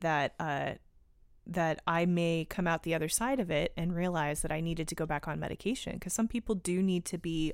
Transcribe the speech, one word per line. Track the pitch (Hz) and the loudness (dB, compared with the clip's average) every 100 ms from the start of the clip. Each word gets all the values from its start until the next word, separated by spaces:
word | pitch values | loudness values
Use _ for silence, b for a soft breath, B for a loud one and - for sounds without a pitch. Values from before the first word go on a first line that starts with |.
that, | 165 151 - - | 0 2 0 0
uh, | 156 139 143 - - - - - - - - | -2 -2 -2 -6 -12 -20 -20 -20 -20 -20 -6
that | 175 165 156 - | 0 0 0 0
I | 165 175 | 2 4
may | 175 170 165 160 | 4 4 2 -2
come | - 175 | -2 0
out | 165 | 0
the | 165 | 0
other | 165 156 | 0 0
side | - 233 269 | 0 2 0
of | 185 | 2
it | 147 170 - | 0 0 0
and | 170 170 | -2 0
realize | 180 175 147 151 | 0 2 0 0
that | 160 | -2
I | 156 | -2
needed | 165 165 160 | -2 -2 -4
to | |
go | 170 160 | -2 -2
back | 147 - | -2 -2
on | 151 | -4
medication, | 165 - 202 262 - - | -4 -4 -2 -2 -4 -6
'cause | 185 | -4
some | - 226 | 0 0
people | 233 - | 0 -2
do | 202 180 180 | -2 0 2
need | 190 180 - | 4 2 0
to | 175 | -6
be | 175 165 156 | -2 0 0